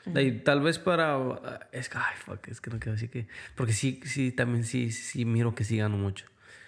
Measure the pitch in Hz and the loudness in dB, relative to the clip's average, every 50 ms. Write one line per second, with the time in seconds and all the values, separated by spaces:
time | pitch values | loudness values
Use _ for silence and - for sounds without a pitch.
0 | - 190 170 143 139 131 117 107 - - 143 143 139 165 160 165 - 185 175 165 | -8 -2 2 2 4 4 2 2 4 4 4 6 4 2 2 2 2 2 4 4
1 | 160 156 143 135 131 127 - - - - 123 - - - - 127 123 - - - | 4 2 2 0 0 -2 -4 -4 -8 -10 -10 -12 -12 -12 -10 -8 -8 -6 -4 -2
2 | - - - - - - 101 98 - - 110 - - - 110 110 - 113 110 107 | -2 -2 -4 -6 -10 -12 -12 -12 -10 -12 -12 -12 -8 -8 -6 -6 -4 -2 -2 -2
3 | 117 117 - 120 113 - - - - - - - 131 110 110 - - 135 131 - | -4 -4 -6 -8 -8 -10 -12 -16 -16 -10 -4 -2 0 2 2 2 2 0 0 -2
4 | - 135 - 139 131 127 123 - 123 120 120 117 117 113 - 127 120 117 113 - | -6 -6 -2 0 0 0 2 2 2 2 2 2 0 0 0 0 0 -2 -2 -4
5 | - - - - 117 117 113 113 117 117 110 - 110 - 113 107 107 104 104 101 | -8 -6 -4 -2 0 2 4 4 4 2 2 0 0 0 2 2 2 2 2 2
6 | 98 98 95 - - - - _ - - - - - | 0 0 -2 -4 -8 -16 -20 _ -20 -20 -20 -20 -20